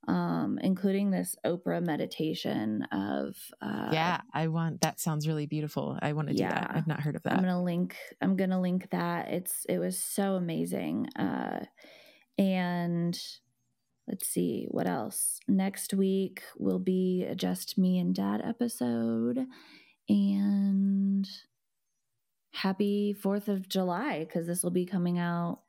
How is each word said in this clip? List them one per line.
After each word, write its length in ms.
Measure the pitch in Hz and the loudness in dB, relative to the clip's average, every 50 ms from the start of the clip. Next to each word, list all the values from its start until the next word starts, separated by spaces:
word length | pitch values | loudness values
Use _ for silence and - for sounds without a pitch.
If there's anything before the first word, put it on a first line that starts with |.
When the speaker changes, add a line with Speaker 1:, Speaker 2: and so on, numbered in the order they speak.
| - - | 0 2
Speaker 1:
um, 500 | 185 180 175 175 170 165 - - - - - | 2 2 2 2 0 0 0 0 -2 0 2
including 480 | 185 190 185 - 196 190 196 202 202 | 2 2 2 2 2 2 2 2 2
this 240 | 190 180 180 185 - - - | 2 0 0 -2 -6 -4 -2
Oprah 400 | 127 175 175 - 180 170 170 175 | -2 -2 0 -2 -2 -2 0 0
meditation 960 | 170 151 147 - - - - 160 156 180 - - - - - 107 110 107 104 - - - | 0 0 0 -2 -4 -2 -2 -2 -2 -2 -2 -4 -2 -2 -2 -2 0 -2 -2 -2 -2 -2
of, 420 | - 98 101 69 69 69 - - - - - - _ | -2 -2 0 -2 -2 -4 -4 -8 -12 -16 -18 -14 _
uh, 280 | - 208 - - - - | -6 -4 -4 -4 -2 0
Speaker 2:
Yeah, 300 | - 160 160 175 175 - - - - | 0 2 2 2 0 0 -4 -4 -2
I 140 | 143 160 160 | 0 0 0
want, 320 | 156 165 165 165 160 - | 0 0 0 -2 0 2
that 200 | - 156 - - | 0 0 0 0
sounds 260 | - 170 156 151 147 156 | -2 -2 0 0 0 0
really 180 | 160 151 147 | -2 -2 -2
beautiful. 540 | 147 156 151 151 151 - 147 143 143 131 - | -2 -2 -4 -4 -2 -4 -4 -4 -2 -4 -2
I 120 | - 147 151 | -2 -2 -2
wanna 180 | 151 151 143 | -2 -2 -2
do 60 | - - 95 | 0 0 0
that. 260 | 92 - - - - | 0 0 0 -2 0
Speaker 1:
Yeah. 60 | - - | -2 -2
Speaker 2:
I've 100 | 156 160 | 0 0
not 140 | 151 - | -2 0
heard 160 | 147 151 139 - | -2 -2 -4 -2
of 40 | - | -2
Speaker 1:
I'm 60 | - - | 0 2
Speaker 2:
that. 60 | - | 2
Speaker 1:
gonna 200 | 185 185 180 180 | 2 2 2 0
link, 360 | 180 180 170 175 175 180 - - - - - _ | 0 0 0 0 -2 -2 -4 -12 -16 -18 -8 _
I'm 160 | - 185 190 185 | 0 0 2 2
gonna 240 | 190 185 185 185 | 2 2 2 2
link 280 | 180 180 180 185 180 - | 2 2 0 0 -2 -2
that. 360 | - 180 175 175 175 170 - - | -2 -2 0 0 -2 -4 -4 -2
It's, 380 | - 180 180 - - - - | -4 -4 -4 -4 -6 -6 -2
it 140 | - 180 180 | -2 0 0
was 200 | 175 185 185 - | 0 -2 -2 -4
so 360 | - - - - 196 196 190 | -6 -4 -2 0 0 2 2
amazing. 760 | 185 180 170 165 160 - 175 180 - 87 78 - - - - - - | 0 0 0 0 -2 -2 -2 -2 -4 -2 -2 -2 -2 -2 -4 -2 -2
Uh, 480 | - 90 82 65 60 50 50 50 - - _ _ - - - - - - - - _ _ _ - | -2 0 0 -2 -2 -2 -4 -4 -6 -10 _ _ -20 -20 -20 -20 -20 -20 -20 -20 _ _ _ 2
and 840 | 196 190 185 185 180 180 175 175 175 175 170 170 170 170 175 - - - - - _ _ _ _ _ _ _ _ _ _ _ _ _ - | 4 4 4 2 2 0 0 0 0 0 2 2 2 0 0 -2 -6 -12 -14 -16 _ _ _ _ _ _ _ _ _ _ _ _ _ -8
let's 180 | - 196 - | -6 -4 -4
see, 420 | - - 185 175 175 - - - - | -4 -2 0 0 0 0 -2 -4 -4
what 160 | - - 170 180 | -2 0 0 0
else? 540 | 175 143 107 - 202 - - 208 196 - - | 0 0 -2 -4 -4 -2 -2 -2 -4 -4 0
Next 480 | - 202 190 190 196 190 - - - - | 2 2 4 4 2 -2 -4 -6 -2 2
week 480 | 196 196 190 190 190 190 185 190 - - - - - | 2 4 4 4 2 0 -2 -4 -10 -16 -16 -10 -2
will 220 | - 196 185 185 | 0 0 0 2
be 460 | 185 185 190 185 185 185 185 180 180 | 2 2 2 2 2 2 2 2 0
a 100 | - - | -2 -2
Just 420 | 190 - 185 180 180 - - - - | -2 0 -2 -2 -2 -4 -4 0 2
Me 220 | 185 185 185 180 | 4 4 4 4
and 160 | 175 175 185 | 2 2 2
Dad 260 | 185 196 - 202 - - | 2 0 0 0 0 -2
episode. 1000 | - 233 - 240 240 - - 247 240 233 233 226 226 226 226 226 240 240 254 262 254 - - - - - - - - _ _ _ - | -4 -2 -2 -2 -2 -2 -2 -2 0 0 0 0 2 2 2 2 0 0 0 -4 -6 -8 -18 -20 -20 -20 -20 -20 -20 _ _ _ 2
And 1200 | 208 202 202 196 196 196 202 202 202 202 196 196 196 196 196 196 196 196 196 196 196 196 196 190 - - - _ _ _ _ _ _ _ _ _ _ _ _ _ _ _ _ _ _ _ _ _ - | 4 4 4 4 4 2 2 4 4 4 4 4 4 4 4 4 4 4 2 2 2 2 0 -2 -6 -16 -20 _ _ _ _ _ _ _ _ _ _ _ _ _ _ _ _ _ _ _ _ _ -12
happy 600 | - - 190 190 - 208 202 202 202 208 202 202 | -2 0 0 2 2 2 2 2 2 2 0 0
fourth 340 | 202 - 196 196 208 202 - | 0 0 0 0 0 0 0
of 200 | 202 190 185 190 | -2 -2 -2 -2
July, 560 | - 190 185 180 175 175 240 302 214 151 160 160 | 0 0 0 2 0 -2 -2 -2 -2 -2 -4 -2
'cause 160 | - 175 165 170 | -2 -2 -2 -2
this 160 | 175 180 - | -2 -2 -2
will 80 | 180 | 0
be 140 | 175 180 180 | 0 0 0
coming 340 | 180 196 185 175 175 175 175 | 0 0 0 2 2 2 2
out 420 | 175 175 175 170 170 175 - - _ | 2 0 0 0 0 -2 -4 -6 _